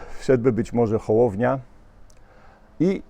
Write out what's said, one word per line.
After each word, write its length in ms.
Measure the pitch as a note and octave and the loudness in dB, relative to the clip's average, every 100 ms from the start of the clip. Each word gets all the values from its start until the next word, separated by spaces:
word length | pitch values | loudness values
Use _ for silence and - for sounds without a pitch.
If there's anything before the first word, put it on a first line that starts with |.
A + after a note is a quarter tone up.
| - - | -12 -6
wszedłby 340 | - C3 B2+ | 2 2 2
być 200 | A2+ G2+ | 0 -2
może 260 | A#2+ A2+ G#2+ | 0 0 0
Hołownia 600 | - A2 A#2+ F#2+ B2 C3+ - - - - - - - - - - - - | 0 2 2 0 -2 -2 -8 -20 -20 -20 -20 -20 -20 -20 -20 -20 -12 -2
i 220 | F3 F#3+ | 0 0